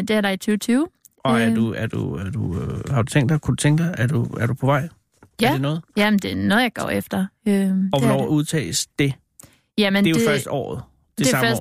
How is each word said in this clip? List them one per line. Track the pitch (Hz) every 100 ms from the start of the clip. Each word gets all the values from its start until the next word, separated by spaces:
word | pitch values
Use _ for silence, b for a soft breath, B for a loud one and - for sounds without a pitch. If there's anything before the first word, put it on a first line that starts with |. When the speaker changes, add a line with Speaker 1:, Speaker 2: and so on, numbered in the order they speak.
Speaker 1:
det | 202
er | 214
der | 202
i | 190
tyve | - 208
tyve. | - 240 339 _ - _
Speaker 2:
Og | - -
er | 113
Speaker 1:
Øh. | 113
Speaker 2:
du, | 113
er | - 110
du, | 113 - 85
er | 95
du, | 110 101 85
øh, | - 69 -
har | 131
du | 113
tænkt | 151 120
dig, | 156
kunne | - 127
du |
tænke | 147 151
dig, | 170 156
er | 120
du, | 120 120 -
er | 123
du |
på | 127 131
vej? | 143 165 - _ _ - -
Speaker 1:
Ja. | 233
Speaker 2:
Er |
det | 302
noget? | 139 160 - 214
Speaker 1:
Jamen, | 208 202
det | 196
er | 190
noget, | 202 208
jeg | 247
går | - -
efter. | 202 - 196 190 _ 214
Øhm, | 196 196 190 190
Speaker 2:
Og | 139
Speaker 1:
det | 139
er |
Speaker 2:
hvornår | 135
Speaker 1:
det. | 131
Speaker 2:
udtages | 151 156 160 87 - - -
det? | 143 135 _ _ B B B -
Speaker 1:
Jamen, | 202 196
Speaker 2:
Det | 202
er |
jo | 165
Speaker 1:
det, | 226
Speaker 2:
først | 196 -
året. | 143 - -
Det | - _ _ -
Speaker 1:
det | 262
er |
Speaker 2:
samme | 214 233
Speaker 1:
først | 220